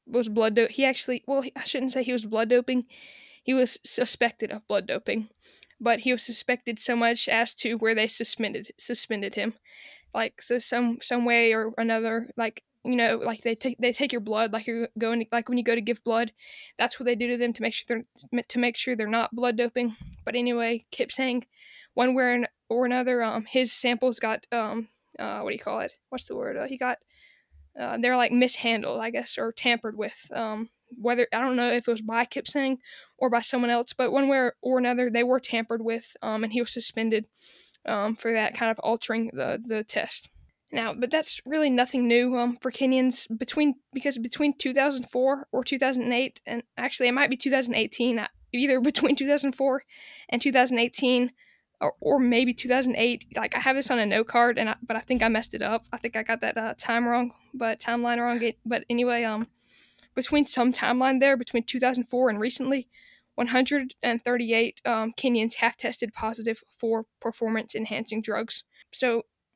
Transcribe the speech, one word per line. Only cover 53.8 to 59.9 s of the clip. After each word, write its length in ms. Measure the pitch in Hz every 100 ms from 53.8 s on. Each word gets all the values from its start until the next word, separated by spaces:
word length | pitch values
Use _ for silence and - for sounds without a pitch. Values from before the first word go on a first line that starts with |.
| 277
on 80 | 240
a 80 | 208
note 220 | 220 226
card, 300 | 240 240 -
and 120 | 220
I, 60 | -
but 140 | 240 220
I 40 |
think 220 | - 254
I 60 | 226
messed 240 | 220 -
it 80 | -
up. 240 | - 226 -
I 60 | 240
think 180 | 240 220
I 60 |
got 180 | 226 226
that, 160 | 220 226
uh, 160 | 220 -
time 280 | - 233 240
wrong, 260 | 240 240 - _
but 260 | 262 226 220
timeline 380 | - 240 240 233
wrong. 260 | 240 240
It, 140 | 226 -
but 220 | 226 240 -
anyway, 360 | 240 247 240
um, 240 | 226 214 226 _ _ - -